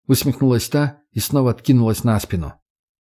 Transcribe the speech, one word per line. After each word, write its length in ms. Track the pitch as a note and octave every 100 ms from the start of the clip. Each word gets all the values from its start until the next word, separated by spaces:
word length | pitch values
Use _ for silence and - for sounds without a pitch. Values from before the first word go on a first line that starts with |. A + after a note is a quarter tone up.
| -
усмехнулась 600 | C3+ D3 C3 C3 A#2+ -
та 320 | D3 C#3+ - _
и 80 | -
снова 300 | - C#3+ B2
откинулась 540 | A2+ - B2+ A2+ G#2+
на 140 | A#2+ G#2+
спину. 340 | - F2+ D2+ - _ _ _ _